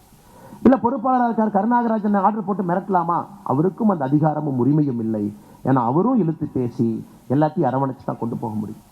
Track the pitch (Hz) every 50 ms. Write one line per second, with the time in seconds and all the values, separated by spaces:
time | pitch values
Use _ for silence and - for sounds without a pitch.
0 | - _ - - - - - - - - - - - 233 269 208 226 233 269 226
1 | 226 262 254 247 240 233 220 226 214 208 196 190 202 240 247 240 233 226 220 214
2 | 196 208 202 196 185 214 214 220 170 196 202 170 185 170 175 190 - 202 190 175
3 | 165 170 170 147 - - - - - - 127 143 165 190 - - 226 208 185 151
4 | 131 131 147 151 160 156 147 151 151 143 131 123 120 139 151 156 147 139 120 117
5 | 110 113 110 107 104 104 104 - - - - - - 123 135 127 117 117 135 170
6 | 190 254 269 220 170 160 160 - 151 - - 127 123 120 - - 117 113 110 110
7 | - - - - - - 127 147 156 151 - 185 147 123 127 135 139 131 120 -
8 | - 135 127 - 113 117 123 - 120 110 107 107 107 107 107 - - _